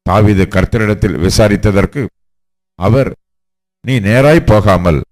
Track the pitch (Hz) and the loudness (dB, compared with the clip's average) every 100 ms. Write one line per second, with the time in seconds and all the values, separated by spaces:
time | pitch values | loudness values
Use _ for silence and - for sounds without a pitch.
0 | - 95 104 98 92 92 90 113 107 104 | 0 0 2 2 0 -2 -2 -2 -2 -2
1 | 104 69 92 - 107 101 110 101 95 147 | -4 -2 -2 0 0 2 0 0 -2 -6
2 | 107 _ _ _ _ _ _ _ 98 113 | -10 _ _ _ _ _ _ _ -2 0
3 | 101 92 _ _ _ _ _ _ 120 127 | -2 -8 _ _ _ _ _ _ -6 -2
4 | 98 120 143 165 165 107 104 90 87 71 | 0 2 4 2 2 2 2 0 0 -2
5 | - | -4